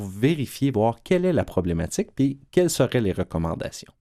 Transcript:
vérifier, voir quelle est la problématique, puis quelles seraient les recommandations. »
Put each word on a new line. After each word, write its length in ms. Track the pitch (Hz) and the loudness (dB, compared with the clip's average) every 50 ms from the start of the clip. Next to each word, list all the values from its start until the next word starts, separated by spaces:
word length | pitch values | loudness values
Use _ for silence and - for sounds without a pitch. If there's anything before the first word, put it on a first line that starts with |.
vérifier, 680 | 101 95 92 101 120 147 170 147 127 - - - 139 143 | -8 -10 -4 0 0 0 2 0 -4 -6 -4 -2 -2 0
voir 260 | 120 104 107 117 113 - - | 2 2 2 2 0 -2 -2
quelle 180 | - 185 180 180 | 0 0 2 2
est 80 | 185 | 2
la 140 | 165 107 87 | 0 0 -2
problématique, 640 | - - 95 87 87 85 82 82 82 - - 226 - - | -2 -2 -2 -2 0 -2 -2 -2 -4 -4 -4 -6 -6 -2
puis 280 | - 135 139 139 139 - _ | 0 0 0 0 -4 -10 _
quelles 180 | - 180 180 160 | 2 2 2 2
seraient 300 | - - 131 117 - 127 | 4 2 2 2 2 0
les 140 | 110 95 87 | 2 2 0
recommandations. » 800 | 92 90 - - 82 82 82 85 - - - - - - - _ _ | -2 -4 -4 -2 -2 -2 -2 -4 -4 -8 -10 -10 -12 -18 -20 _ _